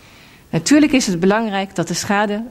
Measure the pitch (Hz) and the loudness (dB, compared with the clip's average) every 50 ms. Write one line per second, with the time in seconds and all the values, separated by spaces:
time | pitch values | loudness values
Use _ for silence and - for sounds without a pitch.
0 | - - - - - - - - - _ - 165 156 - 277 311 294 302 311 330 | -20 -20 -20 -20 -20 -20 -20 -20 -12 _ -4 -4 0 2 4 4 4 4 2 0
1 | - - 185 165 180 190 202 220 226 220 196 196 190 196 - - 165 170 185 - | 0 0 -2 0 2 2 2 2 0 -2 -4 -4 -6 -4 -4 -6 -4 -4 -4 -6
2 | - - 208 202 208 202 208 208 226 247 | -4 -2 0 0 0 0 -2 -6 -8 -10